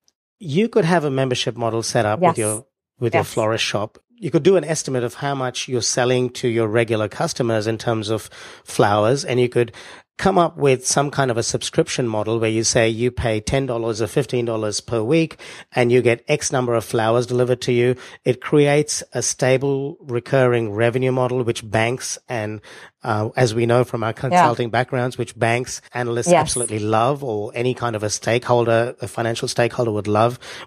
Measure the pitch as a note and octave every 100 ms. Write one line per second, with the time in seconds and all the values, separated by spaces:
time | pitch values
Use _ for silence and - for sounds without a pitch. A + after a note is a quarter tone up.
0 | _ _ _ _ E3 D3+ A3+ A3 E3 F3+
1 | D3 C3 C3+ B2 C3+ A2+ A#2 A2+ A2+ B2
2 | G#2 G#2+ F3+ A2+ G#2+ G#2+ - _ _ -
3 | A#2 D#3+ D3+ - A2 A2+ - G#2 G#2+ -
4 | _ _ E3+ E3 D3+ F#3 D3+ D#3 - B2+
5 | A#2 - C#3 C#3 B2+ - - B2 - -
6 | B2 B2+ B2 - B2+ A2+ A2 A2+ A#2 G#2+
7 | G#2+ - E3 - A#2 A2 G#2+ A2 - A2
8 | G#2 A2 - - - - - - G#2+ G#2
9 | G#2+ C#3 - B2 B2 A#2+ A#2 - - -
10 | _ - G3 F3+ D#3+ - C#3+ B2+ - D3
11 | C#3+ - C3 A#2 A2+ A#2 - - D#3+ -
12 | A#2+ G#2+ G#2+ A2+ A2 A2 A2 B2+ A2+ A2+
13 | B2 - A#2+ A2 - C#3 C3 A#2 A2+ G#2+
14 | G#2+ D3 - B2 A#2 A2 G#2+ G#2 - A#2
15 | A2 E3 D#3+ - - - - C3 A#2+ B2+
16 | A#2 A#2+ - D3+ - C3+ B2 A#2 - A#2+
17 | A2 A#2+ A#2 B2 B2 B2 - A#2+ B2 B2
18 | - - B2+ B2 - D3+ C#3+ C#3+ D3+ -
19 | - B2 - - C3 C3 C#3 C#3 C#3 E3+
20 | D3 A#2+ - C3+ B2 A#2+ A2 G2+ A#2 B2+
21 | C3 B2+ B2+ B2+ A#2 A2+ A2 A2 A#2 B2+
22 | - - - A#2+ G#2+ G#2+ - - - _
23 | C3 G#2+ A2 - B2 A2+ A#2 B2 A#2+ A#2+
24 | A2+ - C3 F3+ D#3 A#2 A#2+ A2+ - C3
25 | B2 B2+ A2+ A2 A2+ A#2 B2+ - - A#2+
26 | A#2+ A#2+ F3 E3+ - B2+ A2 G#2+ G#2+ A2
27 | A#2+ C#3+ C#3 G#2+ G#2+ A#2+ B2+ A#2+ A#2+ G#2+
28 | G#2 - - A#2+ - A#2+ A2+ A2+ A#2+ -
29 | A#2 - A2+ A#2 B2+ - A#2 - A#2 G#2
30 | G2+ G#2 A#2 B2 - -